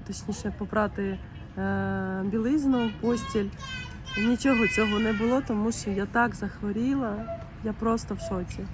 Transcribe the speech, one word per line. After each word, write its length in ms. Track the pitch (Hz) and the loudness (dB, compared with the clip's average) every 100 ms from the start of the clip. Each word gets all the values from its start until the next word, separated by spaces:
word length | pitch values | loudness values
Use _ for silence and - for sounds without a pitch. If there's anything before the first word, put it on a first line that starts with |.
| - | -8
точніше, 460 | 190 - 202 208 - | -8 -6 -4 -4 -4
попрати, 640 | 208 214 - - 196 190 - - - - | -2 0 0 0 -4 -4 -8 -14 -10 -4
е, 640 | 196 196 196 196 190 190 196 | 0 0 0 0 -2 -2 0
білизну, 680 | 226 226 302 269 254 226 208 | 0 2 4 4 4 2 0
постіль, 480 | 226 233 - 220 202 - - - - - - 202 220 | 0 0 0 0 0 -4 -8 -8 -8 -10 -6 2 4
нічого 400 | 247 269 233 202 | 4 4 6 4
цього 320 | 196 220 208 | 4 4 4
не 140 | 220 | 2
було, 280 | 208 233 262 262 | 2 4 2 2
тому 240 | 208 226 | 0 0
що 180 | - 208 | 0 -2
я 160 | 196 202 | -2 2
так 300 | 240 240 - | 2 2 0
захворіла, 1040 | 202 - 208 208 247 277 233 208 226 - - - | -6 -4 -4 0 0 0 0 -4 -6 -8 -10 -6
я 100 | 220 | -6
просто 420 | 208 226 226 - 196 | -2 0 0 -2 -6
в 40 | |
шоці. 400 | - 185 175 - 196 | -4 -4 -4 -6 -8